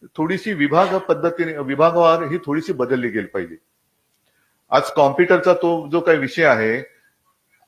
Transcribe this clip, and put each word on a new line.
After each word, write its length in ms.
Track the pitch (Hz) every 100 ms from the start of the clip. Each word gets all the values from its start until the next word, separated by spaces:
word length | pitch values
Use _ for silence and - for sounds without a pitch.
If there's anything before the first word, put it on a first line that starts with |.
थोडीशी 500 | - - 160 185 220
विभाग 460 | 185 143 156 190 185
पद्धतीने, 600 | 185 156 170 170 165 151
विभागवार 640 | 135 139 160 170 165 165
ही 160 | 156 170
थोडीशी 340 | - 147 165
बदलली 360 | 151 120 131 120
गेली 180 | 104 95
पाहिजे. 300 | 98 85 82 _ _ _ _ _ _ _ _ _ _ _
आज 200 | 127 -
कॉम्प्युटरचा 640 | - 139 139 175 180 185
तो 340 | 175 175 165 147
जो 120 | 165
काही 180 | 175 160
विषय 260 | 135 -
आहे, 400 | 156 117 110 117 - _ _ _ _ _ _ _